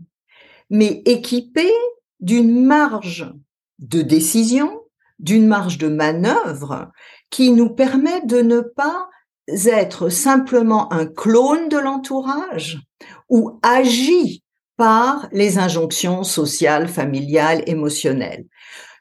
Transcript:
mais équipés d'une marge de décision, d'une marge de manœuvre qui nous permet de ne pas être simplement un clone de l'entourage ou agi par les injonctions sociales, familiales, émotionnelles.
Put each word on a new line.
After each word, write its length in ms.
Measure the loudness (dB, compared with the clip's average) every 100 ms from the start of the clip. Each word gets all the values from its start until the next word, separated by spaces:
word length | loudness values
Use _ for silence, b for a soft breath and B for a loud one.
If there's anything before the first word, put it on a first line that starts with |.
| -20 _ _ b b b b
mais 320 | 0 2 0 0
équipés 680 | 0 -2 -6 -4 -2 0 0 -2 -8 _ _
d'une 460 | -2 2 4 4 4
marge 640 | 4 0 -4 -10 -12 -14 -16 _ _ _ _
de 220 | -4 -2
décision, 800 | 2 0 2 0 2 0 -2 -6 -18 _ _ _
d'une 280 | 0 4 4
marge 300 | 2 -2 -4
de 100 | -4
manœuvre 1040 | 0 -2 0 0 0 -2 -8 -10 -12 -12 b b b b
qui 220 | 0 4
nous 180 | 6 4
permet 520 | 2 0 2 0 -2 0
de 160 | 2
ne 200 | 2 2
pas 480 | 0 -6 -4 -6 -12 b b _ -10
être 640 | 0 2 2 0 -2 -4
simplement 840 | 0 2 2 2 0 2 0 0
un 140 | -4 -4
clone 640 | -4 2 4 4 0 -2
de 80 | -4
l'entourage 1000 | -2 -6 -6 -6 -6 -8 -8 -10 -10 -14 -18 _ B B B
ou 300 | 0 0 -2
agi 800 | 2 4 2 2 2 2 2 -6 _ _ _ 0
par 520 | 2 4 2 -2 -6
les 260 | -2 0 2
injonctions 680 | 0 -2 -4 -4 -4 -4
sociales, 640 | -4 -2 -2 0 0 2 -2
familiales, 760 | -4 -4 -4 0 0 2 0 -2
émotionnelles. 800 | -4 -4 -2 -2 -2 -6 -10 -18 B B B B B